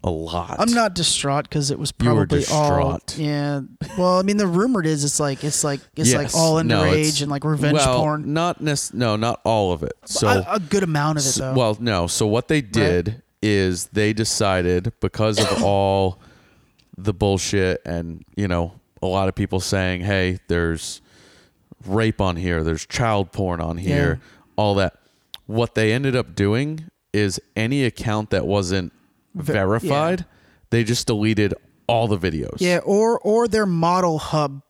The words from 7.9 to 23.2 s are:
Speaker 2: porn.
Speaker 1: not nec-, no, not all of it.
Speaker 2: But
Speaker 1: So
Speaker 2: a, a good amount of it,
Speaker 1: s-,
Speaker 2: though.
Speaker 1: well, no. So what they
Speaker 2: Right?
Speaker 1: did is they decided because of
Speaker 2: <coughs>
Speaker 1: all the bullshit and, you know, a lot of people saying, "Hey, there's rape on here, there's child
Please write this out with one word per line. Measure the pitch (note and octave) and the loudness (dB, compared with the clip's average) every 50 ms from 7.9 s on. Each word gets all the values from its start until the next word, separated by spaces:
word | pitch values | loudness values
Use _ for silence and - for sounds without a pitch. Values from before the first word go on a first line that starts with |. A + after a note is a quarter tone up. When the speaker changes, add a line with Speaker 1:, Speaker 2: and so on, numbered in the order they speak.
| B2+ B2 | 2 2
Speaker 2:
porn. | D#3 D3+ D3+ D3+ D3 C#3 | 2 0 -2 -2 -4 -2
Speaker 1:
not | D3 D#3+ E3+ F3 - - | -2 0 0 -2 -4 -4
nec-, | - D3+ C#3+ C#3+ - - - | -2 -2 -2 -2 -4 -6 -4
no, | A2 B2 A2+ G#2+ | -2 0 0 0
not | G#2+ A2 A#2+ - - _ | 0 0 -2 -2 -2 _
all | - A2+ G#2+ G2+ F#2 F2 | 0 2 2 2 2 0
of | D#2 | -2
it. | D#2 - - _ | -4 -8 -8 _
Speaker 2:
But | - - | -12 -8
Speaker 1:
So | - - A2 G#2 | -2 0 2 2
Speaker 2:
a, | G2 G2 F#2 - G3 | 2 2 0 0 -4
a | A3 | -4
good | E3+ C#3+ F#3+ G3 | -2 0 0 0
amount | F#3+ E3+ D#3 D3 C#3+ D#3 D#3 D3 | 0 0 0 0 0 0 0 0
of | C3+ | -2
it, | C3+ | -2
Speaker 1:
s-, | B2 | -2
Speaker 2:
though. | - C3+ C3 | -2 -4 0
Speaker 1:
well, | C3 B2+ A#2+ A2 G#2+ G#2+ | 0 2 2 2 0 -2
no. | A#2+ A#2+ G#2 F2+ E2+ | -2 0 0 0 0
So | E2+ - - A2 | -2 0 0 0
what | G#2+ G#2 A#2+ - - | 2 2 0 0 0
they | D#3 D3+ | 0 0
Speaker 2:
Right? | B2+ G2 | 0 0
Speaker 1:
did | F2+ A2 G#2 F2+ F2 F2 E2+ G2 A2 B2+ _ _ _ _ | 0 2 2 4 2 2 0 -2 -6 -8 _ _ _ _
is | - G#2+ G#2 G2 F#2+ F#2 F2+ F2 - - | 0 2 2 2 2 2 0 -2 -6 -4
they | - G#2 G#2+ G#2+ | -2 0 0 2
decided | A2 G#2+ A2 - - - A2 G2 F#2+ F#2 F2 F2+ F2+ F2+ F#2+ A2+ - _ | 2 0 -2 -2 0 0 2 2 2 2 2 2 0 0 0 -4 -6 _
because | - F#2+ - - A2 A2 G#2 - | -6 -4 -2 0 0 0 2 0
of | G#2+ G2 G2 - | 0 0 0 0
Speaker 2:
<coughs> | |
Speaker 1:
all | - G2 G2+ G2 G2 G2 G2 G2 F#2+ F#2 F#2 - - - - - _ _ _ _ _ _ _ _ _ _ - | 2 2 2 2 2 2 2 2 0 0 -2 -6 -16 -20 -20 -20 _ _ _ _ _ _ _ _ _ _ -18
the | - G2 G#2+ F#2+ | -6 -4 -4 -2
bullshit | F2 G#2+ G2+ G2 F#2 - - - G2+ F#2 F#2 F2 - _ | 2 2 2 2 2 0 -2 0 0 0 0 0 -2 _
and, | - E2+ E2+ E2+ E2 E2 D#2+ - _ _ | -6 -6 -6 -6 -8 -12 -14 -16 _ _
you | - G2+ F#2 | -4 -2 0
know, | F2 E2+ E2+ F2 - - _ _ _ - | 0 0 -2 -4 -6 -16 _ _ _ -6
a | - | -4
lot | F#2+ F#2 G2 F#2+ F#2+ | -2 0 0 0 0
of | - | -2
people | - G2+ - - F#2 | -2 -4 -2 -2 -4
saying, | F2+ - G2+ G2 F#2 F#2 F#2 F2+ | -2 0 0 0 0 0 -2 -4
"Hey, | F2+ G2+ G2+ F#2+ F#2 F#2 F2+ F2+ _ - | -2 -2 0 0 0 0 -2 -4 _ -2
there's | F2 E2+ E2+ E2 E2 D#2 - - - - _ _ _ - - - - - _ _ _ _ _ _ - _ - | -2 0 0 -2 -2 -4 -6 -12 -12 -14 _ _ _ -20 -20 -20 -20 -20 _ _ _ _ _ _ -20 _ -8
rape | - F#2+ A2 A2+ A2 G#2 - | -2 0 0 0 0 0 0
on | G2+ F#2 F2 | 0 0 0
here, | E2 F2+ F2+ E2+ D#2+ D#2 | -2 -2 0 0 0 0
there's | E2 D#2+ D#2 - | 0 -2 -4 -6
child | _ - - B2 A2+ G#2+ G2+ | _ -4 -2 0 2 2 0